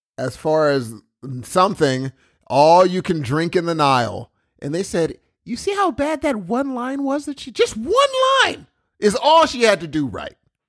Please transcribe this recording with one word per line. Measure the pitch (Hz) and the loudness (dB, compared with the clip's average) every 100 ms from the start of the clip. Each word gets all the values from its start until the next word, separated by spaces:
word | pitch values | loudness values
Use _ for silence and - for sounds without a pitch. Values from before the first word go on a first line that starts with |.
| _ - | _ -10
as | 127 - | -8 -6
far | 156 156 151 | -2 2 2
as | 139 113 110 _ _ 143 127 | 0 -2 -12 _ _ -14 -12
something, | 117 185 190 180 147 131 135 - _ _ - | -4 2 2 2 0 0 -6 -10 _ _ -2
"All | 131 151 175 185 | 4 6 8 6
you | 180 | 2
can | - 165 | -2 -4
drink | 120 147 170 180 | -2 -2 0 -2
in | 170 | -2
the | |
Nile." | 165 143 131 110 95 - _ _ _ | 0 2 2 0 -6 -14 _ _ _
And | 143 | -8
they | 165 | -6
said, | 196 170 156 - _ _ | -4 -2 -4 -6 _ _
"You | - 233 | -12 -8
see | - | -6
how | 403 381 | -2 -2
bad | 247 285 302 | -2 -4 -4
that | 302 226 | -4 -4
one | 170 233 277 | -4 -4 -4
line | 247 247 277 | -6 -6 -6
was | 277 285 294 | -4 -4 -6
that | 277 | -12
she," | - | -12
just | - 453 220 | -2 -2 -2
one | 240 480 554 523 523 539 | -2 2 2 2 2 2
line | 440 - - _ _ - | 0 -2 -14 _ _ -2
is | 208 220 | 0 2
all | 254 320 311 | 4 4 4
she | 240 | 2
had | 226 190 | 2 2
to | 160 | -2
do | 156 135 | -4 -4
right. | 90 73 _ _ _ | -6 -12 _ _ _